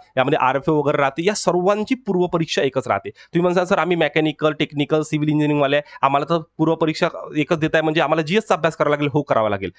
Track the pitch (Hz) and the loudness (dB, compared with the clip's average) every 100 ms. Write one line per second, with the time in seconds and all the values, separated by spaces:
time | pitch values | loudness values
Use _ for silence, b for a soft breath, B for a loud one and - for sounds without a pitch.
0 | B - 131 147 131 135 151 151 143 147 | B -2 0 2 2 0 0 0 0 0
1 | 139 - 170 208 - 175 180 208 208 254 | 0 -2 -4 -2 0 2 2 0 -2 -4
2 | - 190 180 175 160 - 139 131 120 98 | -2 -2 0 0 -2 -2 -2 -2 -2 -2
3 | - - - 170 180 175 180 185 160 175 | -4 -14 -4 0 2 2 0 0 2 0
4 | 151 160 156 147 151 147 151 147 - 156 | 0 0 0 0 0 0 -2 -2 0 0
5 | 151 151 151 151 151 147 139 143 - - | 0 -2 0 2 2 2 2 0 -2 -2
6 | 135 139 151 170 156 - 160 160 160 156 | 0 0 0 -4 -4 -2 0 0 0 0
7 | 170 - - 151 147 165 156 165 156 156 | -2 -4 -8 -4 -2 -2 0 0 0 0
8 | 147 160 151 208 - 180 160 - 151 147 | 0 0 0 0 0 0 0 0 0 0
9 | 147 113 - 120 107 101 92 | 0 -2 0 0 0 -2 -6